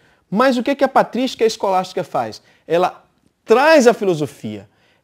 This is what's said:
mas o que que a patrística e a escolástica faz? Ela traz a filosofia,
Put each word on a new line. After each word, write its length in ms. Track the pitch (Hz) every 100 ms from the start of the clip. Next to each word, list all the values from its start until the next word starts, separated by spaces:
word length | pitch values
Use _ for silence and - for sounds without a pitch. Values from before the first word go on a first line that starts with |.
| _ _ -
mas 280 | 196 269 247
o 60 |
que 120 | 233
que 100 | 277
a 40 | 262
patrística 560 | 233 202 226 262 -
e 20 | 220
a 20 |
escolástica 540 | - 202 185 185 185
faz? 400 | - 143 113 - _ _ -
Ela 380 | 170 185 - _ _ _ _
traz 420 | - 233 302 320 233
a 80 |
filosofia, 720 | - 196 156 143 - 113 104 107 _ _ _